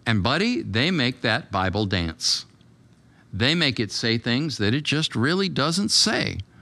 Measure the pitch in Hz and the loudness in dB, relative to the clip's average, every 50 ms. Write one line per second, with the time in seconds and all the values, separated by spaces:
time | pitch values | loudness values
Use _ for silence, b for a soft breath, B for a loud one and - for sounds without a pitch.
0 | - 117 110 101 87 120 139 170 214 240 247 - - - 95 113 139 180 190 151 | -2 0 0 2 2 2 2 2 0 0 -2 -2 -4 -2 0 0 0 2 2 0
1 | 120 127 127 - - 117 110 135 - - 104 95 95 92 90 104 110 98 101 90 | 0 0 -2 -2 -2 0 0 0 -2 -4 -2 0 0 0 0 0 0 0 0 -2
2 | 85 82 82 - - - - - - - - _ - - - - - - - b | -2 -4 -6 -4 -2 -2 -2 -2 -6 -12 -20 _ -20 -20 -20 -20 -20 -20 -20 b
3 | b b b b b b - 95 117 139 165 175 156 135 123 - 107 98 - - | b b b b b b -4 0 0 2 2 2 2 0 0 0 -4 -4 -4 -2
4 | - 117 113 113 - 123 117 135 160 156 113 - 101 104 123 151 147 - 135 151 | 0 0 0 0 0 0 0 0 0 -4 -2 0 0 2 2 0 0 0 0 0
5 | 160 - - 107 117 147 180 190 196 180 - 127 139 160 170 190 208 220 - - | 0 -2 0 0 2 2 2 2 0 0 0 0 0 0 0 0 0 2 2 2
6 | - 214 - - - 101 92 87 - B B B | 2 2 2 0 -2 -2 -4 -6 -10 B B B